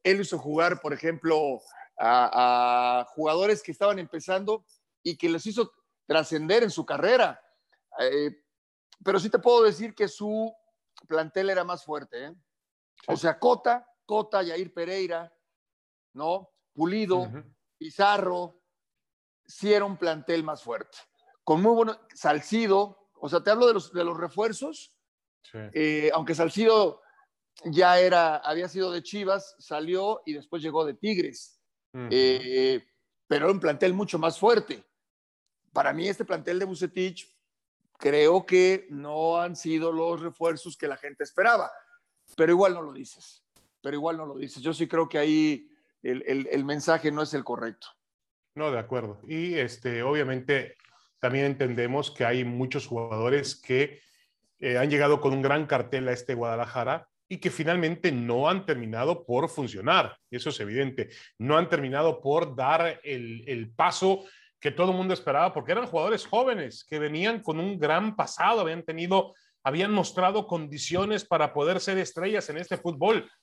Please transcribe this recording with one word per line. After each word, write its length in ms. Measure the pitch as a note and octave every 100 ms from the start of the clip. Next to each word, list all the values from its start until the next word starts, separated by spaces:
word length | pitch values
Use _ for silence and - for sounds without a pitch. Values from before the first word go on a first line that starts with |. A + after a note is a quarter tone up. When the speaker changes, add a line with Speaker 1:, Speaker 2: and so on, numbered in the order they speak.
Speaker 1:
él 200 | F#3 G3
hizo 180 | F#3+ E3+
jugar, 420 | D3 D3+ F3 F3
por 120 | D3+
ejemplo, 680 | C#3+ D#3+ E3 D#3+ D#3 D3 B2 - - -
a, 1040 | - A2+ B2 B2 B2 B2 B2 B2 B2 B2 B2
a 40 |
jugadores 560 | A#2+ - D#3 E3 G3+ G#3
que 100 | -
estaban 280 | D3 G3+ G3
empezando 680 | E3 E3 E3+ F#3+ G3+ A3 _ _ _ _
y 120 | E3+
que 140 | D#3+ E3+
los 160 | E3
hizo 280 | A3 G#3+ A3 _ _ _ -
trascender 560 | D#3 D3+ D#3+ D#3 A3
en 80 | A3
su 160 | E3 D3
carrera. 520 | C#3+ F3 B3+ F#3 - _ _ _ _ _ -
Eh, 360 | B2+ C#3 D3 D3 _ _ _ _ _ _
pero 140 | - G3
sí 100 | G#3
te 80 | A#3+
puedo 240 | A#3+ A#3+
decir 320 | A3 E3+ A3+
que 140 | - G3+
su 440 | - G#3 A3 A3+ - _ _ _ _ _
plantel 440 | D#3+ D#3 F#3 G3
era 120 | F#3
más 220 | F3 F3+
fuerte, 400 | - D3+ C#3 D#3
¿eh? 80 | C#3 F3 _ _ _ _ _
Speaker 2:
Sí. 100 | _
Speaker 1:
O 100 | -
sea, 220 | D3+ E3 D3+
Cota, 500 | B3 B3 A#3+ A#3+ _ _ _
Cota, 340 | G#3+ G#3+ G3+
Yair 320 | F3 E3 F#3+
Pereira, 580 | - E3+ F#3+ F#3 E3 E3+ _ _ _ _ _ _ _ _
¿no? 340 | C3 D#3 F#3+ F#3 _ _
Pulido, 440 | - E3 G#3 G#3 F3+
Speaker 2:
Ujú. 260 | A2 C3 - _ _ _
Speaker 1:
Pizarro, 840 | D#3+ - G3 G3+ F#3 F3+ E3+ _ _ _ _ _ _ _ _ _
sí 260 | _ - G3+
era 140 | G#3
un 120 | G3+ F#3
plantel 440 | E3+ D#3 - E3
más 220 | D#3 D3
fuerte. 340 | - A2+ - - - _ _ _
Con 180 | - D#3+
muy 140 | G#3+
bueno, 200 | A#3 A3+ A3 _
Salcido, 960 | - D3+ D3 - A3 A3+ G3 G3+ - _
o 160 | _ D3+
sea, 140 | E3+
te 80 | G3+
hablo 160 | A3 B3
de 80 |
los, 180 | G#3 -
de 100 | F3
los 140 | E3+ E3
refuerzos. 800 | E3+ F#3 A3+ G#3+ C#4+ D#4 - _ _ _ _ _
Speaker 2:
Sí. 160 | - A2 G#2+
Speaker 1:
Eh, 360 | D3 D#3 D3+ D#3
aunque 220 | D#3+ D#3+
Salcido 680 | D#3+ E3 G3 A3 A3 F#3 - _ _ _ _ _ -
ya 340 | E3 D3+ F3+ F3+
era, 380 | F#3 F3 E3 D3+
había 300 | D3 D#3+ F3+
sido 220 | F3+ F#3
de 140 | F3
Chivas, 520 | - G3+ F#3+ G3 G3 _
salió 640 | - D3+ D#3+ F#3 G3+ A3
y 80 | D#3+
después 300 | D3 - E3+
llegó 220 | D#3 D#3
de 100 | D#3
Tigres. 680 | B2 G#3 F#3+ D3+ A#2 - _ _ _ _
Speaker 2:
Ujú. 140 | B2+ A#2+
Speaker 1:
Eh, 720 | B2+ C3 C3 B2+ C3 C3 B2+ _ _ _ _ _
pero 180 | D3
era 80 | E3
un 60 | G3
plantel 340 | E3 C#3 F#3
mucho 240 | F#3 G#3 E3
más 220 | E3 E3
fuerte. 440 | G#3+ A3 - C3+ _ _ _ _ _ _ _ _ _
Para 220 | C#3 C#3+
mí 140 | D3+ F#3
este 180 | F#3+
plantel 320 | D#3 E3+ - F3+
de 80 |
Vucetich 640 | F#3+ E3 F3 F#3 F#3 F3 - _ _ _ _ _ _ _
creo 440 | C#3+ D3 D3+ F#3
que 440 | F3+ F#3 F#3 F#3+ -
no 500 | C#3+ D3 D#3 D#3+ E3+
han 160 | F3
sido 360 | E3 E3 D#3+ E3
los 280 | D#3+ E3 E3+
refuerzos 540 | E3 - E3 D#3 E3+
que 120 | - D3+
la 100 | C3+
gente 260 | D3 C#3+
esperaba. 460 | D3 - G#3+ A3+ D3+ - _ _ _ _ _
Pero 180 | - D#3+
igual 200 | F3 G3
no 80 | F3
lo 100 | D3+
dices, 540 | C3+ B2+ - - _ _ _ _ _
pero 140 | C3+
igual 220 | D3 D#3+ E3
no 80 |
lo 120 | D#3 C#3
dices. 260 | C#3+ -
Yo 100 | D3
sí 140 | D#3+ E3
creo 200 | E3 E3
que 120 | D#3
ahí 500 | D3+ D#3 D#3 C#3 - _ _ _
el, 220 | B2+ B2+
el, 220 | - C3+ C3+
el 180 | C#3
mensaje 460 | C#3 D3 D3+ D#3+ D#3
no 100 | D3
es 140 | D3+
el 80 | D3
correcto. 440 | B2 A#2+ A#2 - - _ _ _ _ _ _
Speaker 2:
No, 160 | D3 D3+
de 80 | A#2+
acuerdo. 420 | A#2 B2+ A2 G2+ -
Y, 280 | D#3+ F3
este, 460 | E3 A#2+ - B2+ A#2
obviamente 760 | B2+ D3 C3 C3 C3 C#3 A#2+ - _ _ _ _
también 260 | B2+ C3+
entendemos 640 | C#3 C3+ B2+ A#2+ A#2+ C3+ C#3
que 160 | -
hay 180 | A#2+ B2+
muchos 440 | A#2+ A#2+ C3 C#3+ -
jugadores 760 | A#2 A#2 A2 A#2+ C#3+ C#3+ -
que, 400 | - C3 C#3+ - _ _ _ _ _ _
eh, 180 | C3 B2
han 120 | C#3+
llegado 320 | D3 C#3+ D3
con 120 | C#3
un 80 | C3+
gran 240 | C3+ D3 D3
cartel 400 | C3+ A#2 C3+ B2+
a 60 |
este 200 | B2 -
Guadalajara 760 | A#2+ A#2 A2+ A#2 B2+ A#2+ D#3+ - _ _
y 120 | F#3
que 100 | F3
finalmente 600 | - D#3 F3 E3 E3+ F3+
no 360 | B2+ A#2+ A#2+ D3
han 180 | F#3+
terminado 600 | F#3+ C3 A2+ A2+ C#3 E3+
por 240 | - B2 D#3+
funcionar. 680 | - B2 G#2 A#2 F3+ A2+ - _
Eso 200 | B2 D3+
es 100 | C3+
evidente. 500 | G#2 A#2 C3+ C3 - - - _
No 180 | A#2+ D#3
han 100 | E3+
terminado 540 | E3 C3+ C#3 D#3+ D#3
por 340 | C3+ D#3 D#3+
dar 440 | B2+ C3 D#3+ E3+ D#3
el, 400 | D3 C3 A#2 A#2 B2
el 240 | B2 A2+
paso 520 | - E3+ E3+ F#3+ F#3+ - - _ _
que 120 | D3
todo 200 | D3+ F#3
el 60 | F#3
mundo 160 | F#3
esperaba, 400 | F3+ D#3 C#3+ F3+
porque 180 | D3 B2+
eran 160 | G3 B3
jugadores 400 | E3 F3+ A3 -
jóvenes 580 | A3 C4 A3 C3 -
que 140 | - D3+
venían 420 | D3+ D#3 G3+ A#3
con 180 | - D#3
un 200 | F#3+ F#3+
gran 360 | D3 E3 G#3+
pasado, 460 | G#3+ D3+ - F#3 A#3
habían 220 | E3 E3
tenido, 500 | E3 D#3+ F3 F#3+ - _ _ _
habían 280 | C3+ D#3 G3+
mostrado 540 | G#3 - - F#3 G#3
condiciones 800 | G3+ E3+ D3+ C#3+ - F3+ G3+ G#3+
para 280 | G#3+ E3 D3
poder 260 | D3 D3+ F#3+
ser 180 | F#3+ F#3+
estrellas 520 | F3+ - F#3 G#3+ -
en 80 | D3+
este 200 | F3+ F#3
fútbol. 520 | F3 C#3+ F#3 A3 - _